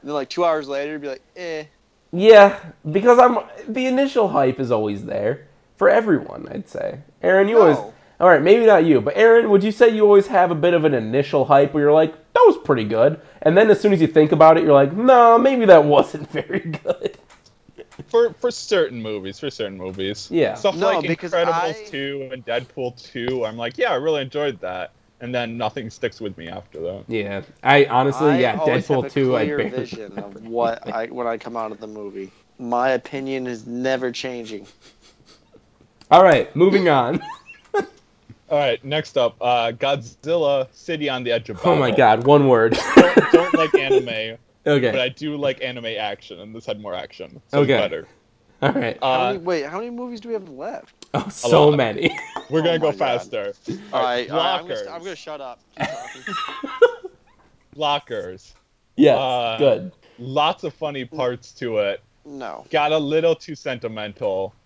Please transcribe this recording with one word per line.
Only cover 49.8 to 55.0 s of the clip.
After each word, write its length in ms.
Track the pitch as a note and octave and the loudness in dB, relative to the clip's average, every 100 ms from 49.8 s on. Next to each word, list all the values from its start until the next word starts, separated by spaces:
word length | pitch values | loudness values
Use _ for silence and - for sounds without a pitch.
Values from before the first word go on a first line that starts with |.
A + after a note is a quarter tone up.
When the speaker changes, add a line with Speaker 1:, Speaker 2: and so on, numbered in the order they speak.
| A#3+ | -12
Speaker 1:
movies 300 | A#3+ B3 A#3+ | -12 -14 -14
do 80 | A#3 | -10
we 60 | |
have 140 | A3+ F3+ | -12 -12
left? 580 | C3+ F3+ C4+ - _ - | -16 -14 -14 -18 _ -10
Speaker 2:
Oh, 120 | - G3 | -10 -8
so 380 | - A#2+ D3+ D3 | -6 2 4 4
Speaker 3:
lot. 80 | D3 | 2
Speaker 2:
many. 340 | A#2 G#2 - - - | -2 -4 -8 -10 -14
<laughs> 180 | - - | -16 -6
Speaker 3:
We're 100 | D#3 | -2
gonna 140 | D#3+ | -2
Speaker 1:
Oh 40 | E3 | -2
Speaker 3:
go 80 | D#3 | -4
Speaker 1:
my 40 | |
God. 80 | C#3+ | -4
Speaker 3:
faster. 540 | C#3+ A#2+ - A2+ G2+ - - G3 G#3 | -4 -4 -6 -10 -10 -12 -14 -14 -8
Speaker 1:
All 80 | C3+ | -6
Speaker 3:
All 40 | |
right, 240 | B2+ B2 A#2+ | -4 -4 -6
Speaker 1:
right, 20 | |
all 60 | E3 | -4
right, 240 | E3+ F#3 | -4 -6
I'm 20 | |
gonna 120 | - | -8
Speaker 3:
Blockers. 40 | A2 | -12
Speaker 1:
st-, 120 | G2+ | -12
I'm 80 | E3+ | -14